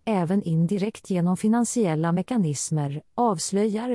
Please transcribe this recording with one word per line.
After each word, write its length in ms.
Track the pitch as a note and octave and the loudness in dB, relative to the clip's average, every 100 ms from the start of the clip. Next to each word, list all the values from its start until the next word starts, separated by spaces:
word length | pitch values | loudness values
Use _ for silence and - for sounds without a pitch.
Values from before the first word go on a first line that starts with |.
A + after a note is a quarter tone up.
även 380 | - G3+ E3 G3+ | 0 0 2 0
indirekt 680 | E3+ D#3+ E3 G3+ G3+ - - | 0 2 2 0 -2 -6 -4
genom 260 | F3+ F3+ F#3 | 0 0 2
finansiella 760 | G#3+ A#3 A#3 B3 G3 D#3 E3 | 2 2 2 2 0 2 0
mekanismer, 880 | F3 F3+ B3 E3 C#3 - D#3 C#3+ D3 - | 0 0 0 0 -2 -2 -2 -2 -6 -8
avslöjar 760 | - A#3+ E3+ - G3 G#3+ G#3 B3 | -2 0 0 -2 0 0 -2 -2